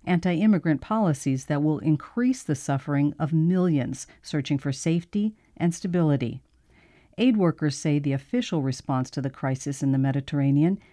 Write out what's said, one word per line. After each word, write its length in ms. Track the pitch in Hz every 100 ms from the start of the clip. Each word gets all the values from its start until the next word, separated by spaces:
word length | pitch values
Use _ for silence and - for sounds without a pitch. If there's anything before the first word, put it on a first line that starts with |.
| -
anti-immigrant 720 | 175 180 170 214 190 165 143
policies 640 | - 220 196 139 139 131
that 180 | - 147
will 160 | 151 151
increase 640 | 151 151 - - 247 254
the 120 | -
suffering 600 | 143 - 139 - 143 143 -
of 140 | 139
millions 760 | 160 160 185 180 147 120 131 - -
searching 360 | - 151 135 143
for 140 | 143
safety 600 | 135 165 165 170 208 214 214 _ -
and 160 | 170
stability. 640 | 165 190 175 160 139 120 - - _ _ _ _ _ _ -
Aid 180 | 247 214
workers 400 | 175 156 151 139
say 220 | 160 147
the 160 | 143
official 480 | 135 - 247 - 165
response 480 | 135 131 - 131 127
to 100 | -
the 80 | 135
crisis 540 | - 135 131 - 139
in 100 | 139
the 60 | 135
Mediterranean 800 | 135 135 135 143 139 143 160 196 -